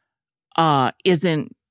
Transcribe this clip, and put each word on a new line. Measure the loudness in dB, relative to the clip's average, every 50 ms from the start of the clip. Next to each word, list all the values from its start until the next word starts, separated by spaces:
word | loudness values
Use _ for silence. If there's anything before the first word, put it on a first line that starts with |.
| _ _ _ _ _ _ _ _ _ _ -4
uh, | -2 0 2 2 2 0 -2 -4 _ -2
isn't, | 0 0 0 0 -2 -2 -4 -6 -8 -14 _ _ _